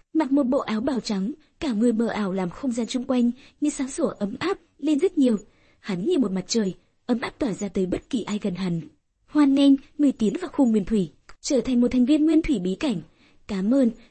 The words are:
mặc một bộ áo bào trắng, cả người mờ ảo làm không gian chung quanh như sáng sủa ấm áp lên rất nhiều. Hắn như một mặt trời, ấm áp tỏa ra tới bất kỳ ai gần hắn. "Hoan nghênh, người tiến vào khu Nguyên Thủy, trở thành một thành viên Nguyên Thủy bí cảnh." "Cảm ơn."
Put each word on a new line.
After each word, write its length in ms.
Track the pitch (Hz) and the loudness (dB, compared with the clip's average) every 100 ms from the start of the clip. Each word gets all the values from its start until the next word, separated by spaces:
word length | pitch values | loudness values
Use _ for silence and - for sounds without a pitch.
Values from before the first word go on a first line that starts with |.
| _ | _
mặc 180 | 311 277 | -2 0
một 120 | 277 | 0
bộ 140 | 254 269 | 2 0
áo 240 | - 214 | -2 -4
bào 180 | 269 247 | -2 -4
trắng, 320 | - 202 196 339 _ _ | -4 -4 -4 -8 _ _
cả 140 | 311 | -4
người 200 | 208 240 | 0 0
mờ 140 | 226 226 | 2 -2
ảo 260 | - 196 | -2 -4
làm 160 | 190 180 | -4 -6
không 220 | - 277 | -6 -6
gian 160 | 233 220 | -4 -4
chung 160 | 262 | -6
quanh 280 | 247 254 240 240 - _ | -2 0 0 -2 -16 _
như 80 | 294 | -4
sáng 200 | - 269 | -4 -8
sủa 180 | - 233 | -2 -4
ấm 280 | - 202 - | -2 -8 -4
áp 180 | 330 392 _ _ | -6 -6 _ _
lên 220 | 277 285 | -2 0
rất 180 | 381 320 | 0 2
nhiều. 200 | 254 214 - _ _ _ | 2 2 -4 _ _ _
Hắn 260 | - 180 240 | -8 -4 -2
như 140 | 339 | 0
một 120 | 202 | 0
mặt 140 | 185 185 | -2 -2
trời, 260 | 233 196 - _ _ - | -2 -2 -6 _ _ -4
ấm 160 | 240 | -4
áp 180 | 277 - | -4 -6
tỏa 140 | 277 | -4
ra 140 | 175 202 | -4 -4
tới 180 | 202 180 | -4 -2
bất 240 | - - | -4 -4
kỳ 140 | 247 | -6
ai 160 | - 208 | -4 -4
gần 140 | 208 175 | -4 -4
hắn. 260 | 190 170 - _ _ _ _ | -4 -4 -8 _ _ _ _
"Hoan 300 | 302 285 269 | 2 4 6
nghênh, 180 | 277 269 - - | 6 4 0 0
người 140 | 294 | 0
tiến 220 | - 214 - | 2 -2 -2
vào 100 | 339 | -6
khu 120 | - 254 | 2 4
Nguyên 200 | 220 185 | 2 2
Thủy, 260 | 220 165 - - - | 0 -2 -6 -20 -14
trở 200 | - 269 | -2 -2
thành 200 | 240 247 | 2 2
một 60 | 240 | 2
thành 140 | 254 240 | 2 4
viên 200 | 302 311 | 4 4
Nguyên 160 | 320 | 2
Thủy 180 | 330 233 | 2 -2
bí 160 | 180 190 | -2 -2
cảnh." 260 | 302 180 - _ _ _ - | -2 -4 -8 _ _ _ -8
"Cảm 260 | 196 202 | -4 2
ơn." 180 | 277 240 226 - | 4 2 0 -18